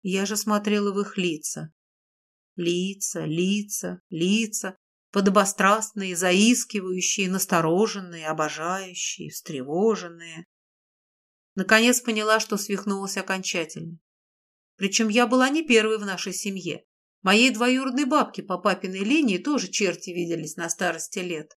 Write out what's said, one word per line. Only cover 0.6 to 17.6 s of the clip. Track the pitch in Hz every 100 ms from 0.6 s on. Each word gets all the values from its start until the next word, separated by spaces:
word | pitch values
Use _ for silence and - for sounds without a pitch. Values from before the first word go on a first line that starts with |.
| 208 208 202
в | 196
их | 202 -
лица. | 175 156 - - 156 _ _ _ _ _ _ _ _ -
Лица, | 170 175 190 196 - 170
лица, | 156 160 185 208 208 - 180 180 _
лица, | 160 180 214 220 - 190 - _ _ _
подобострастные, | 202 202 202 196 - 196 220 214 202 190 170
заискивающие, | 185 185 220 240 - 208 185 185 180 - 185
настороженные, | 190 190 175 160 175 220 202 180 165 156
обожающие, | 156 151 151 165 190 185 180 - - 151
встревоженные. | - - 147 131 160 220 196 175 170 170 165 175 _ _ _ _ _ _ _ _ _ _
Наконец | - 185 220 233 240
поняла, | - 214 214 220
что | 214 202
свихнулась | - 196 202 196 190 196
окончательно. | 190 190 185 180 160 160 165 165 _ _ _ _ _ _ _
Причем | _ 196 196 220
я | 220 240
была | 254 254
не | 302
первой | 311 220 214 220
в | 202
нашей | 180 196
семье. | 185 202 190 160 - _ _ _ _
Моей | 185 208 254
двоюродной | 214